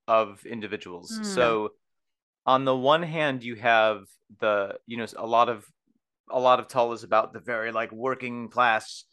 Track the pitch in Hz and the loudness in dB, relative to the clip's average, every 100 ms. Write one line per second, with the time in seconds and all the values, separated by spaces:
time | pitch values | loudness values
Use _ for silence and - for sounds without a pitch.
0 | - 113 104 98 - 117 104 104 90 87 | 0 2 2 -6 -12 -10 -8 -10 -10 -16
1 | 90 220 104 98 120 113 104 _ _ _ | -12 -10 -6 0 2 2 -2 _ _ _
2 | _ _ _ _ 127 131 135 131 127 156 | _ _ _ _ 0 2 2 0 2 2
3 | 170 160 151 131 117 117 120 113 110 104 | 0 -2 -2 -4 -8 -2 4 6 4 0
4 | 98 _ _ 104 110 104 98 - - 117 | -8 _ _ -4 0 2 0 -8 -10 -10
5 | 110 - 113 117 120 110 - _ _ _ | -10 -8 0 4 4 0 -10 _ _ _
6 | _ _ - 127 127 123 110 131 120 117 | _ _ -6 2 4 4 2 0 0 -2
7 | 110 110 110 113 90 113 113 113 113 110 | 0 2 2 -6 -8 -6 -4 -4 -6 -6
8 | 127 127 123 120 117 123 123 110 - - | -6 -4 -8 -10 -6 2 2 2 -2 -18
9 | - | -20